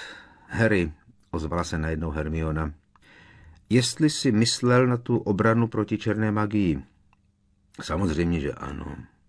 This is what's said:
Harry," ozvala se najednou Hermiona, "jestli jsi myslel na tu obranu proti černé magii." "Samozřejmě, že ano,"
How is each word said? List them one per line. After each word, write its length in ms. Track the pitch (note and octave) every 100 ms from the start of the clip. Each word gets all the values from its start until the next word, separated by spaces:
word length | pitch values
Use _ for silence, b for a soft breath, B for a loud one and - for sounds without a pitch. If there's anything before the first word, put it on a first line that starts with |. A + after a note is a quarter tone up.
| B B B B B
Harry," 440 | F#2 A2 G2+ E2 D#2 _ _ _
ozvala 320 | E2+ D#2 E2+
se 140 | E2+ E2
najednou 340 | D#2 D#2+ D#2+
Hermiona, 640 | D2+ D2+ D#2+ D#2+ D#2 D#2 D#2 _ _ b b b b b b _
"jestli 400 | A#2 B2 - D#3
jsi 220 | - C#3
myslel 560 | G#2+ A#2 - B2 B2 B2+
na 100 | A#2+
tu 200 | B2 A#2+
obranu 500 | - F#2+ A2 A2+ A2+
proti 300 | A2 G#2 G#2
černé 340 | A2+ G#2 G#2+
magii." 520 | G#2+ G#2 G#2 F#2 C#2+ C2 _ _ _ _ _ _ _ _ -
"Samozřejmě, 580 | - D#2+ G2 D2+ E2+ E2+
že 140 | C#2+
ano," 420 | - C2+ C#2 C#2 C#2 - _